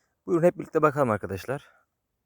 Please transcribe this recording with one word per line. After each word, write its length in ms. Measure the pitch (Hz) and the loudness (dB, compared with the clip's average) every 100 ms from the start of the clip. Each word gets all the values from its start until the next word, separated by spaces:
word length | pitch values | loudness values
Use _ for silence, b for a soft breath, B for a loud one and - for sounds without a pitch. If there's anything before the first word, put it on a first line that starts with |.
| _ _ - | _ _ -2
Buyurun 180 | 175 | 2
hep 140 | 175 - | 2 0
birlikte 240 | 151 160 | -4 0
bakalım 280 | 151 135 131 | 2 2 0
arkadaşlar. 580 | 104 98 98 - 143 - _ _ _ _ _ | 0 -4 -8 -8 -10 -12 _ _ _ _ _